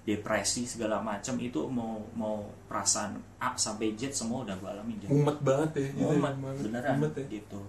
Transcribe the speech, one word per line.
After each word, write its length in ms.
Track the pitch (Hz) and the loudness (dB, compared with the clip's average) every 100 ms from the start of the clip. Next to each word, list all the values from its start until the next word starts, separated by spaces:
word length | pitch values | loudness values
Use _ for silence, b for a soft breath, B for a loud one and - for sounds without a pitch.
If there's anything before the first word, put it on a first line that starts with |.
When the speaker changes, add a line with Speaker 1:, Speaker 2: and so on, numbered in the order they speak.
Speaker 1:
depresi 600 | - 104 107 107 98 123 120 | 0 0 2 2 2 0 -2
segala 360 | 113 110 104 | -2 0 0
macam. 320 | 110 101 - 123 | 0 -4 -2 -2
Itu 300 | 120 156 147 | -2 -2 0
mau, 300 | 123 113 110 104 | -2 -2 -4 -6
mau 260 | 110 107 107 104 - - | -4 -2 -2 -4 -12 -6
perasaan 520 | 107 98 110 104 104 - - | 0 2 2 0 -4 -10 -2
A 180 | 123 123 | -2 0
sampai 400 | 117 104 110 107 | -2 0 0 0
Z 180 | 131 | -4
semua 300 | - 113 131 | -2 -2 -2
udah 100 | 113 | -4
gue 160 | 92 95 | -6 -6
alamin, 280 | 101 113 107 | -6 -6 -6
Jan. 120 | - | 2
Speaker 2:
Mumet 300 | 143 143 147 | 6 6 4
banget 280 | 139 135 156 147 | 4 4 4 2
ya, 120 | 135 | -2
gitu 140 | 139 | 2
ya, 100 | 135 | 4
Speaker 1:
Mumet, 220 | 147 135 135 | 4 4 0
Speaker 2:
mumet. 200 | 135 135 | -4 -2
Speaker 1:
beneran 320 | 104 120 135 139 | -2 -2 2 4
Speaker 2:
Mumet 180 | 151 147 | 2 0
ya. 100 | - | -6
Speaker 1:
gitu. 280 | 107 - 101 | -6 -8 -10